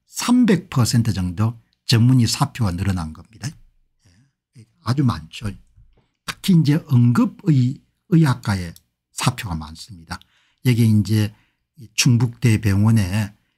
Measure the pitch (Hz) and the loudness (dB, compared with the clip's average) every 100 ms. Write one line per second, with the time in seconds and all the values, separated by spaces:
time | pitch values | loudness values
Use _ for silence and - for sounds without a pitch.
0 | _ - - 247 226 170 - 135 110 120 | _ -10 -2 2 2 0 -2 -2 0 0
1 | 113 92 90 85 110 - _ _ - 113 | 0 -2 -4 -4 -4 -6 _ _ -2 2
2 | 123 131 113 - 147 - 101 87 98 92 | 4 4 2 -2 -4 -4 -4 -4 -4 -4
3 | 78 85 - - 139 - _ _ _ _ | -8 -14 -20 -16 -16 -16 _ _ _ _
4 | _ _ _ _ _ - _ _ 110 139 | _ _ _ _ _ -20 _ _ -6 -2
5 | 127 80 78 - 104 - _ _ _ _ | -2 -4 -10 -14 -14 -14 _ _ _ _
6 | _ _ - - - 170 139 156 - 123 | _ _ -16 -6 2 2 2 0 0 2
7 | 120 120 247 - 170 135 123 143 _ _ | 2 2 -2 -2 0 0 0 -4 _ _
8 | _ 165 147 117 110 95 85 - _ _ | _ 2 2 0 -4 -6 -6 -16 _ _
9 | _ - 131 - 87 80 78 80 - 87 | _ -8 -6 -6 -8 -10 -10 -16 -20 -20
10 | 80 87 _ _ _ _ 131 117 113 107 | -16 -16 _ _ _ _ 0 2 4 2
11 | 98 107 104 - _ _ _ - 107 - | 2 0 -2 -6 _ _ _ -20 -10 -2
12 | - 117 117 - 120 104 101 98 110 113 | 2 2 0 0 0 2 0 2 2 2
13 | 90 107 101 - _ | 0 -2 -6 -10 _